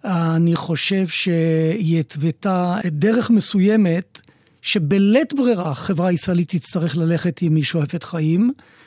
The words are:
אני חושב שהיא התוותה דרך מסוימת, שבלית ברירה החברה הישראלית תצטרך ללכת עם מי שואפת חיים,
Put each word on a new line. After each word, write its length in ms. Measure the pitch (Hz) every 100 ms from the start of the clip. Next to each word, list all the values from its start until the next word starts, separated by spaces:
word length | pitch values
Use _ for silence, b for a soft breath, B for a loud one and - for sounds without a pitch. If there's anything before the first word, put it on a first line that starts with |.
| 214
אני 500 | 175 165 160 170 170
חושב 520 | - 156 - 196 185
שהיא 920 | - 190 170 165 160 160 202 165 165
התוותה 760 | 151 147 160 - 202 185 180 175 180
דרך 440 | 151 202 226 226
מסוימת, 920 | 226 - 202 190 220 190 170 - - _ b b b
שבלית 720 | - 202 151 196 202 233 269
ברירה 380 | 277 247 208 160
החברה 360 | 135 - 170 180
הישראלית 480 | 175 - 175 175 175
תצטרך 420 | - 180 160 147
ללכת 440 | 165 165 175 -
עם 120 | 175
מי 100 | 156
שואפת 400 | 139 165 147 175
חיים, 480 | - 170 156 170 240 285 b b